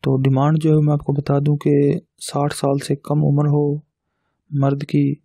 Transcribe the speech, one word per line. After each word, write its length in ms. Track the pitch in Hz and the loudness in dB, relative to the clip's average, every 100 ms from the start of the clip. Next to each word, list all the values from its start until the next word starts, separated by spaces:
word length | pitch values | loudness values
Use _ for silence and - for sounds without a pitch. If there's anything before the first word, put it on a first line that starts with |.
तो 140 | 135 135 | 0 0
डिमांड 420 | 135 131 143 160 | 2 2 2 2
जो 180 | 156 156 | 2 2
है 60 | |
मैं 100 | 151 | 2
आपको 200 | 147 - | 0 -2
बता 280 | 143 143 143 | -4 0 0
दूं 160 | 147 147 | 0 0
कि 440 | 147 143 143 165 _ _ | 2 2 2 0 _ _
साठ 340 | - 139 143 | -8 -4 -4
साल 260 | - 147 139 | -2 -2 -2
से 180 | - 143 | -4 -6
कम 260 | - 147 | -2 -2
उम्र 240 | 147 143 147 | 2 2 2
हो 400 | 147 147 147 _ _ _ _ _ _ _ | 0 0 -4 _ _ _ _ _ _ _
मर्द 300 | 143 139 143 | -2 0 0
की 380 | 143 151 143 143 | -2 0 0 -2